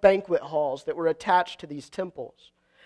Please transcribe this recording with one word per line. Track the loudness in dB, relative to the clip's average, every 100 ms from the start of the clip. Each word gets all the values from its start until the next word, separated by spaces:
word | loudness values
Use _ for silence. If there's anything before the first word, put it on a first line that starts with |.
banquet | 4 4 2 -2
halls | 0 -2 -2 -4 -6
that | -2
were | -2
attached | -2 2 2 2 -6
to | -14
these | -14 -10
temples. | -8 -8 -10 -14 -16 _ _ _ _